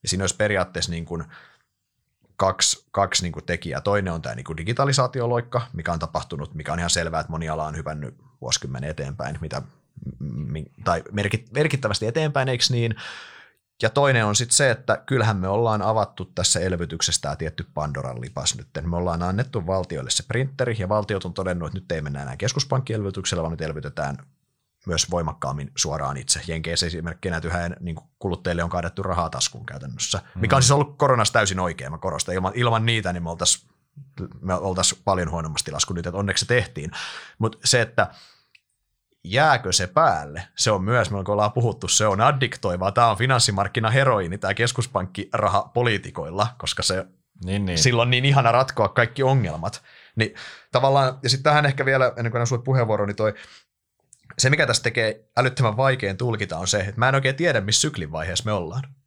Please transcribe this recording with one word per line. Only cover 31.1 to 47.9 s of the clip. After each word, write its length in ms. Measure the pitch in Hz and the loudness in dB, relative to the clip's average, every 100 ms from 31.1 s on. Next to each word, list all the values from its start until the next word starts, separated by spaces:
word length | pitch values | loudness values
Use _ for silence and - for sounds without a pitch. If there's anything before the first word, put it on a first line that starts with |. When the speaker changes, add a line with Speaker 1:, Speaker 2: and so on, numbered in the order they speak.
| 123 104 | 4 4
Speaker 1:
täysin 260 | 117 101 92 | 4 2 0
oikein, 320 | 90 80 65 | -4 -4 -10
mä 60 | 80 | -6
korostan. 380 | 92 73 - 90 | -6 -4 -2 -2
Ilman, 160 | 92 117 | -2 0
ilman 300 | 120 113 113 | 2 2 2
niitä 280 | 113 92 | 2 0
niin 100 | 87 | -2
me 60 | 85 | -4
oltais, 380 | 85 - - _ _ _ - - - - - | -2 0 0 _ _ _ -20 -20 -12 -12 -8
me 120 | 92 | -2
oltais 480 | 90 95 92 87 - - | -2 0 0 0 0 0
paljon 260 | 95 82 | 2 2
huonommassa 340 | 85 80 73 - | -2 -4 -6 -6
tilassa 220 | 71 - | -4 -4
kuin 80 | 87 | -4
nyt, 120 | 85 | -4
että 120 | 90 | -4
onneksi 260 | 101 92 - | -2 -2 2
se 20 | 120 | 2
tehtiin. 360 | - - 76 - - - - _ | 0 -6 -10 -8 -10 -12 -18 _
Mut 220 | 110 - | -4 -2
se, 180 | - 127 | 2 2
että 260 | 110 - 92 - - _ _ _ _ _ _ _ _ _ | 2 2 0 -2 -20 _ _ _ _ _ _ _ _ _
jääkö 480 | 85 110 156 127 98 | -2 4 4 4 2
se 160 | 90 90 | 0 2
päälle, 600 | - 160 82 73 76 - - | 4 4 4 -2 -10 -12 -2
se 160 | - | 2
on 120 | 104 | 2
myös, 280 | 95 123 104 | 2 2 2
me 60 | 101 | -2
ollaan 340 | 92 104 104 | 0 2 2
puhuttu, 360 | 123 117 95 - | 2 0 -2 0
se 200 | - 107 | 2 4
on 140 | 98 | 4
addiktoivaa. 720 | 123 139 127 - 98 90 95 | 4 4 -2 -2 -4 0 0
Tää 180 | 98 117 | 4 4
on 80 | 101 | 4
finanssimarkkinaheroiini, 1200 | 127 127 - 98 98 - 110 127 131 110 87 98 | 2 4 2 2 0 0 2 4 4 2 0 -4
tää 160 | 95 | -2
keskuspankkiraha 1160 | 98 120 - 117 98 92 - 98 113 104 98 - | 0 0 0 -2 -2 -4 -8 -4 0 2 2 0
poliitikoilla, 720 | - 120 101 - - 76 90 113 - | 0 2 0 -4 -10 -6 -2 -2 -2
koska 260 | - - | -6 -2
se 220 | - 92 92 _ _ _ 90 | -2 -2 -4 _ _ _ -4
Speaker 2:
Niin, 200 | 101 95 | -2 0
niin. 120 | 85 | 2
Speaker 1:
silloin 320 | 101 | 4